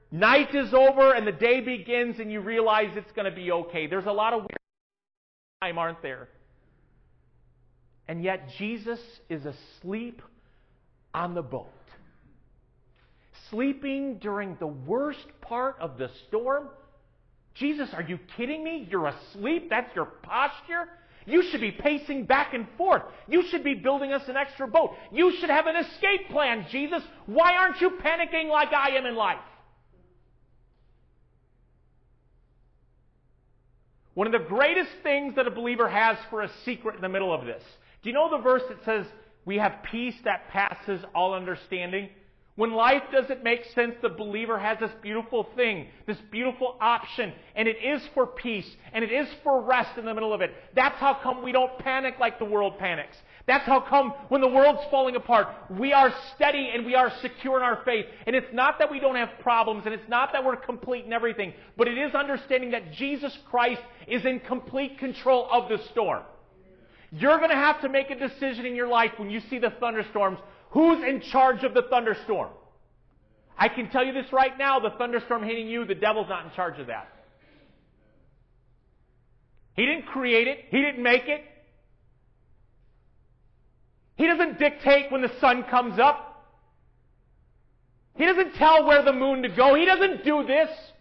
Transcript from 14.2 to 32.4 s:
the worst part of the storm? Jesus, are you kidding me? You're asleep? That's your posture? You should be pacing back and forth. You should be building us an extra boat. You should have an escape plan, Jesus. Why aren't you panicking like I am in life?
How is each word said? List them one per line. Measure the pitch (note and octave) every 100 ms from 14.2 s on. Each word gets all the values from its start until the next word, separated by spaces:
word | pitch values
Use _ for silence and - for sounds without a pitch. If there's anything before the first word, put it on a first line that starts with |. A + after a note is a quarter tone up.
| G#3 G3+ G3 E3
the | D#3
worst | C#3 C3 A#3 D4 C4+ - _
part | - A#3+ C4 C4+
of | E3 A#2+
the | B2+ - -
storm? | A3 B3 C#4 C#4+ - _ _ _ _ _ _ _ -
Jesus, | C#4+ D4 C4
are | E3
you | E3 F3 - -
kidding | A#3+ D#4
me? | D#4+ E4 F#3
You're | F#3+ D3+
asleep? | - - G3+ A3 E4+ F4
That's | A3 A#3+
your | F#3 D3+
posture? | - - A#3 C#4+ - - E4+ E4+ - _ - -
You | D#4+
should | F4+ C#4
be | G#3+
pacing | - D4 D4 D4 C#4
back | G#3+ C4 C#4+
and | B3 G#3+ -
forth. | F#4+ C#4+ - - -
You | D#4+ F4
should | E4+ C#4
be |
building | A#3 B3 C#4 C#4
us | C#4 C#4
an | C4
extra | C#4 - C4
boat. | D4+ C#4+ - -
You | A#3 F4+ -
should | E4+
have | C#4+ D#4+
an | E4
escape | - - G4 G4 G4
plan, | - C#4 A3+ E3
Jesus. | C4 D4 E4+ - - -
Why | A#3 E4+ F4+
aren't | F#4 -
you | F4+
panicking | F4+ D4+ E4 E4 E4 D#4
like | D4+ D4
I | D4 C#4
am | C4 B3+
in | A3+
life? | G3+ - - - _ _ _ _ _ _ _ _ _ _ _ _ _ _ _ _ _ _ _ _ _ _ _ _ _ _ _ _